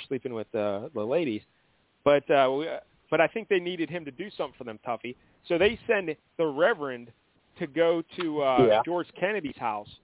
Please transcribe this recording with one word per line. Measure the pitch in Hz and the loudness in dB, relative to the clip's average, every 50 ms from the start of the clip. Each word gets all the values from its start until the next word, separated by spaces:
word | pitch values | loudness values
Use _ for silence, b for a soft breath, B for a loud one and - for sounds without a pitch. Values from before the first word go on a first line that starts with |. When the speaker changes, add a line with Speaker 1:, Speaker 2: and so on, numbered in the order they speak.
| - - | -8 -6
Speaker 1:
sleeping | 139 127 - 131 120 | -6 -6 -6 -6 -8
with, | 113 104 - - | -8 -8 -6 -4
uh, | 110 104 104 101 101 113 160 - | -2 -2 -2 -2 -4 -6 -8 -6
the | 110 | -6
ladies. | 104 113 139 170 175 135 107 104 - _ _ _ _ _ _ _ _ _ _ _ - | -4 -2 -2 -2 -2 -2 -4 -6 -8 _ _ _ _ _ _ _ _ _ _ _ 2
But, | 139 147 143 139 - | 4 4 4 4 4
uh, | 151 139 135 131 135 | 4 4 4 4 2
we, | 139 156 160 | 0 -4 -6
uh, | 131 - - _ _ _ _ - | -8 -10 -12 _ _ _ _ 0
but | 156 156 | 2 4
I | 165 151 | 4 2
think | - 226 208 - | 2 -2 -4 0
they | 202 185 | 0 0
needed | 175 175 185 170 165 143 | 0 -2 -4 -4 -6 -6
him | 165 175 160 | -6 -8 -10
to | 143 | -10
do | 131 123 185 208 - - | -12 -12 -12 -10 -8 -8
something | 170 139 - - | -8 -8 -8 -12
for | 127 | -14
them, | 117 110 107 - | -14 -14 -10 -8
Tuffy." | - 117 110 - 123 127 b b b b b b - | -8 -6 -6 -8 -10 -14 b b b b b b -2
So | 175 165 | 2 4
they | 185 214 233 - - - | 4 2 2 0 -2 -2
send | 226 202 185 160 151 - _ _ _ - | -2 0 -2 -4 -6 -8 _ _ _ -4
the | 165 | -2
Reverend | 156 139 139 170 214 240 170 147 139 127 120 120 120 - _ _ _ _ _ _ _ _ - | -2 0 2 4 2 2 2 -4 -8 -8 -8 -12 -16 -20 _ _ _ _ _ _ _ _ -10
to | 180 | -10
go | 147 135 156 165 170 170 170 165 _ - - | -4 0 2 2 2 2 0 -2 _ -8 -6
to, | 175 160 151 151 143 | -6 -4 -2 0 0
uh, | 135 131 123 127 117 | 2 4 4 6 6
Speaker 2:
Yeah. | 107 110 - | 4 4 2
Speaker 1:
George | 165 175 175 156 - - - | 0 -2 -4 -4 -6 -8 -4
Kennedy's | 175 196 214 202 156 135 - - | -4 -2 -2 -4 -6 -8 -10 -8
house | 127 117 107 104 104 - - - | -8 -6 -6 -8 -10 -14 -18 -20